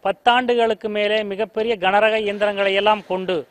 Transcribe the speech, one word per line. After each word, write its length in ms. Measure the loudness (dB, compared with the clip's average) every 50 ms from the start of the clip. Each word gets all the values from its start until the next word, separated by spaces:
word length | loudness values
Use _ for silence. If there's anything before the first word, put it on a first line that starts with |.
| _
பத்தாண்டுகளுக்கு 840 | -4 -4 _ _ 2 2 4 2 2 0 2 2 0 0 -4 -6 -6 -2 -2
மேலே 200 | 0 0 0 -2
மிகப்பெரிய 520 | -2 -4 -4 -6 -6 -4 _ -4 -2 -2 -2
கனரக 380 | 0 0 2 4 4 4 4 2 0
இயந்திரங்களை 540 | -2 -4 -2 -2 -2 -2 0 0 -2 0 0
எல்லாம் 280 | 2 2 2 0 0 -2
கொண்டு 300 | -6 -6 -4 -2 -2 -4 -4 -4 _